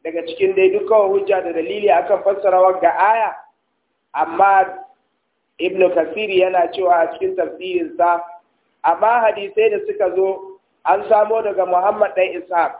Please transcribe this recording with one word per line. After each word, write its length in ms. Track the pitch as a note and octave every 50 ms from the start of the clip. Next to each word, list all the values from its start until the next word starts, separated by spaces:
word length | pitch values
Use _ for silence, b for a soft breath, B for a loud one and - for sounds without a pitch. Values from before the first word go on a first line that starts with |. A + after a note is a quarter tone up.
| -
daga 180 | D#3+ D#3+ E3 E3
cikin 300 | E3 E3 - G3 F#3+ F#3+
dai 140 | F#3+ F#3+ F#3 G3
dukkan 360 | G#3 G3 - A3 G#3+ G3+ F#3+ G3
hujja 300 | G3 G3 G3 G3 F#3 F3
da 80 | E3+ E3+
dalili 360 | E3 D#3+ E3+ G3 G#3 G#3 G3+ F3
akan 300 | E3+ F3 F3 G#3 F3+ -
fassara 360 | G3 G3+ G3 G3+ G3 F#3 F#3 F#3
wagga 260 | F#3 F#3 F#3 F3+ E3+
aya, 480 | C#3 D#3 F3+ G#3 A3 A3+ A3 F#3+ - - - _ _ _ _ _ _ _ _ _ _ _ _ _ -
amma 640 | C#3 D#3 E3 E3 F3 F#3+ G3 G3 F#3+ F#3+ - - - - - _ _ _ _ _ _ _ _ _ _ _ _ _ -
Ibn 220 | E3 F3+ - F3+ F3+ F3+ F3
Kathir 360 | F3 D#3+ D#3 D#3+ G#3 G#3+ G#3
yana 420 | G3 F#3 F#3 F#3 F#3 F3+ E3+ E3+ -
cewa 320 | G3+ F#3+ F3 F3 E3+ E3
a 80 | D#3+ -
cikin 240 | - G4 F#4 F#4+
tafsirinsa, 840 | - E3 D3+ - - F3+ F#3 F3+ F3 E3+ D3+ - - F3 F3 F3 E3+ - - - - _ _ _ _ _ _ _ _ -
amma 360 | D#3 E3+ - G#3 A3 A#3 A#3+ A3+ A3
hadisai 420 | G#3+ G#3 G3+ G3 - G#3+ A3 A3
da 80 | G#3 G3 -
suka 280 | G#3+ G3 G#3 G3+ F3+ F3
zo 420 | F#3 F#3+ F#3+ F#3+ F#3 F#3+ - - - _ _ _ _ -
an 180 | - F3+ G3+ G#3 G#3
samo 340 | A3 G#3 G#3+ G#3+ A3 A3+ G#3+
daga 240 | G#3 F#3+ F#3+ F#3
Muhammad 460 | F3+ F3+ F3+ F#3 G3+ G#3 G#3 G#3 F#3+ F3
ɗan 240 | F#3+ F#3 F#3 F3+ F3 E3+
Ishaq, 300 | - F3+ E3+ D#3+ - -